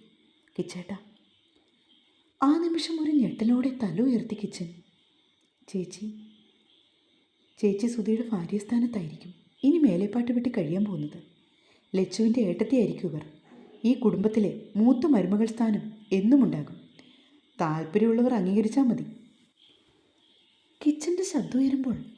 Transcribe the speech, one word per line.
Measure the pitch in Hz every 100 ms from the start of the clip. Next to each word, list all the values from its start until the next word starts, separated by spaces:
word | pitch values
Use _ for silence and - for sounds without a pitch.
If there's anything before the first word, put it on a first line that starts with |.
| _ _ _ _ _ -
"കിച്ചേട്ടാ." | 180 180 175 196 - _ _ _ _ _ _ _ _ _ _ _ _ -
ആ | 277 320
നിമിഷം | 339 330 311 330
ഒരു | 302
ഞെട്ടലോടെ | 302 202 - 220 247 254 254
തല | 196 165
ഉയർത്തി | 262 233 - 208
കിച്ചൻ. | 202 - 170 - - _ _ _ _ _ _ _ -
"ചേച്ചി, | 196 175 - 214 - - _ _ _ _ _ _ _ _ _ _ _ _ -
ചേച്ചി | 208 202 233
സുധിയുടെ | 240 208 220 240
ഭാര്യസ്ഥാനത്തായിരിക്കും | 208 170 202 - 240 233 214 160 - - - _ _
ഇനി | 262 339
മേലേപ്പാട്ട് | 285 175 208 240 240
വിട്ട് | 247 254
കഴിയാൻ | 233 151 180 208
പോകുന്നത്. | 170 147 - - _ _ _ _ _ _
ലച്ചുവിൻ്റെ | 190 185 - 226 233
ഏട്ടത്തിയായിരിക്കും | 202 175 220 262 190 - 180
ഇവർ. | 151 - - _ - - -
ഈ | 226 247
കുടുംബത്തിലെ | 220 175 208 220 196 - - 196
മൂത്ത | 226 269 339
മരുമകൾ | 240 175 208 220
സ്ഥാനം | - 226 202 - - -
എന്നും | 190 208 277
ഉണ്ടാകും. | 208 151 143 - - - - _ _ _ _ -
താല്പര്യമുള്ളവർ | 170 156 160 214 226 226 247
അംഗീകരിച്ചാൽ | 240 185 202 214 277 254
മതി." | 170 - - - _ _ _ _ _ _ _ _ _ _ _ _ _ _ -
കിച്ചൻ്റെ | 302 294 - 359
ശബ്ദം | 381 285 170 247
ഉയരുമ്പോൾ | 269 262 262 208 -